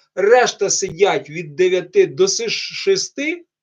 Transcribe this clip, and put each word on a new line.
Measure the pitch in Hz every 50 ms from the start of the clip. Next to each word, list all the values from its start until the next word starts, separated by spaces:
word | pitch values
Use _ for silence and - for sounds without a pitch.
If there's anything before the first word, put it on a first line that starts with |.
| _ _ _
Решта | 180 196 208 240 254 233 - - - 202 180
сидять | - - 196 180 165 160 196 185 165 208 - 147
від | 151 175 170 147 143
дев'яти | 147 185 185 185 180 175 - - 202 185
до | 160 139 143 185 190
сиш-, | - - 233 208 - - - -
шести, | 165 - - 196 196 185 - - - 269 285 311 349 339 - _ _ _